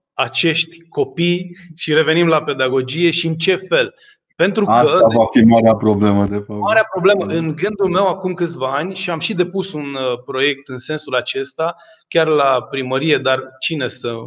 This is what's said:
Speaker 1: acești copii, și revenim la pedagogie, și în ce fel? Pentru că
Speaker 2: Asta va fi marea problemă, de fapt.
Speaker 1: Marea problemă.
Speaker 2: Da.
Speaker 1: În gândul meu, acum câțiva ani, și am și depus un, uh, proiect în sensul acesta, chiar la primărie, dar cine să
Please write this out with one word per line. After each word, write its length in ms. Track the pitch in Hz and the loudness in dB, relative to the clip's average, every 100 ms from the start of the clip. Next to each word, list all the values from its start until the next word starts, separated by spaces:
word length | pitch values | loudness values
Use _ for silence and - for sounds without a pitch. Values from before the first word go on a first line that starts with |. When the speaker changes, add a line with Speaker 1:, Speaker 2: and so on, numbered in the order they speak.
| _ | _
Speaker 1:
acești 720 | - 127 - 165 - - - - | -6 -4 -2 -2 -2 -6 -12 -8
copii, 680 | - 135 - 175 175 180 - - - | -4 -4 -2 -2 -2 -6 -16 -20 -10
și 180 | - | -2
revenim 340 | 151 151 160 170 | 0 2 2 2
la 160 | 156 | 2
pedagogie, 680 | 151 131 131 131 127 151 170 | 0 -2 0 0 -2 0 0
și 160 | 160 165 | 0 -4
în 80 | 160 | -2
ce 200 | 190 185 | 0 -2
fel? 380 | 190 160 113 - _ _ _ - | 0 0 0 -6 _ _ _ -2
Pentru 300 | 185 220 196 | 0 2 2
că 60 | |
Speaker 2:
Asta 360 | 117 143 175 - | 4 4 4 4
va 180 | 113 110 | 4 4
fi 120 | 123 113 | 6 6
marea 300 | 117 113 107 | 6 4 4
problemă, 500 | 107 101 104 101 101 | 2 2 2 2 0
de 120 | 104 | -4
fapt. 220 | 101 104 | -8 -6
Speaker 1:
Marea 280 | 202 220 220 | 0 0 0
problemă. 340 | 190 185 202 - | 0 2 2 0
Speaker 2:
Da. 80 | |
Speaker 1:
În 220 | 165 165 156 | -2 -4 -4
gândul 340 | 196 202 190 | -4 -2 0
meu, 180 | 175 196 | 2 0
acum 260 | 190 185 | 0 -4
câțiva 420 | 180 170 139 131 139 | -4 -6 -4 -4 -4
ani, 200 | 180 185 | -4 -6
și 140 | - | -6
am 100 | 160 | -6
și 140 | - | -4
depus 400 | 180 175 190 175 | -2 -2 -4 -6
un, 200 | 151 143 | -8 -8
uh, 260 | 135 131 120 123 | -4 -4 -4 -6
proiect 420 | 131 143 135 139 | -2 -2 -2 -8
în 100 | 127 | -12
sensul 380 | - 156 147 127 | -8 -8 -4 -4
acesta, 600 | - 135 135 - 160 165 - _ - | -2 -6 -8 -6 -6 -6 -16 _ -4
chiar 200 | 165 160 | 0 2
la 340 | 151 139 127 - | 2 2 0 -2
primărie, 480 | 139 127 131 156 139 | -6 -4 -2 0 0
dar 240 | 127 131 131 - | 0 -2 -4 -10
cine 280 | - 160 123 | -8 -6 -6
să 280 | - 120 117 | -6 -8 -8